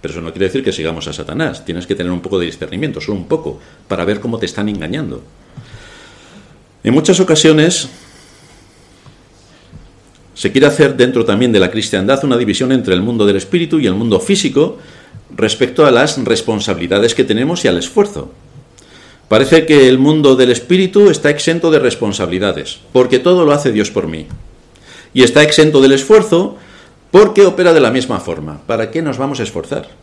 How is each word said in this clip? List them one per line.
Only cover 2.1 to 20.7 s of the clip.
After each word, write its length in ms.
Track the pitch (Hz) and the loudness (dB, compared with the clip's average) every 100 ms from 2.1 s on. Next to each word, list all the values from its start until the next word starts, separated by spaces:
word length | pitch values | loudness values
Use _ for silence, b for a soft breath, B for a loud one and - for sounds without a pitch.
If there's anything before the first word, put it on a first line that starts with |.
un 100 | 87 | -8
poco 160 | 90 95 | -6 -6
de 80 | 87 | -6
discernimiento, 560 | - 80 98 147 - | -8 -12 -8 -8 -8
solo 160 | - 101 | -8 -10
un 100 | 87 | -6
poco, 320 | 156 76 67 b b _ | -6 -6 -14 b b _
para 180 | 95 87 | -6 -4
ver 140 | 104 | -4
cómo 180 | 123 113 | -6 -8
te 80 | 87 | -8
están 240 | - 104 | -6 -8
engañando. 540 | 101 78 131 117 60 - _ B B B B B B B B B B B B _ _ | -8 -8 -8 -10 -12 -18 _ B B B B B B B B B B B B _ _
En 100 | 104 | -2
muchas 260 | 135 151 180 | 0 0 0
ocasiones 720 | 180 156 160 156 160 175 135 b b b b b b b b _ _ _ - _ _ _ _ _ _ - - _ _ _ _ - | 2 4 4 4 2 -2 -10 b b b b b b b b _ _ _ -20 _ _ _ _ _ _ -20 -20 _ _ _ _ -8
se 160 | 104 | -4
quiere 160 | 135 143 | 2 0
hacer 280 | 143 143 131 | 2 0 2
dentro 300 | 123 127 113 | 0 2 0
también 260 | 101 123 | 0 2
de 80 | 104 | 2
la 120 | 90 | 0
cristiandad 520 | 110 110 101 95 135 | -2 -4 -4 -2 -2
una 140 | 143 120 | 0 -2
división 340 | 110 104 131 | -2 -2 0
entre 220 | 131 107 | -2 0
el 80 | 90 | -2
mundo 240 | 107 120 101 | -2 0 0
del 120 | 98 | 0
espíritu 420 | - 180 165 160 | -2 -4 -2 -2
y 80 | 120 | 0
el 80 | 95 | -2
mundo 240 | 117 98 | 0 -2
físico 580 | - 196 139 139 175 - B B B B _ - | 0 -2 0 0 -2 -4 B B B B _ -4
respecto 520 | 110 - 127 - 151 | -4 -2 -4 2 2
a 40 | |
las 320 | 120 147 139 | 4 0 -2
responsabilidades 920 | 107 113 113 107 - 87 85 98 113 - | -2 -2 -2 -4 -4 -6 -2 0 0 0
que 80 | |
tenemos 420 | 104 107 139 175 - | -2 0 -2 -2 -2
y 20 | |
al 100 | 87 | -2
esfuerzo. 520 | - 220 208 - 67 - - - _ _ b b b b _ | -2 -2 -2 -4 -14 -18 -20 -20 _ _ b b b b _
Parece 380 | 110 135 165 160 | 0 4 4 6
que 240 | 147 127 | 6 6
el 80 | 127 | 4
mundo 380 | 139 156 143 131 | 2 4 4 4
del 160 | 127 | 2
espíritu 580 | 120 - | 0 0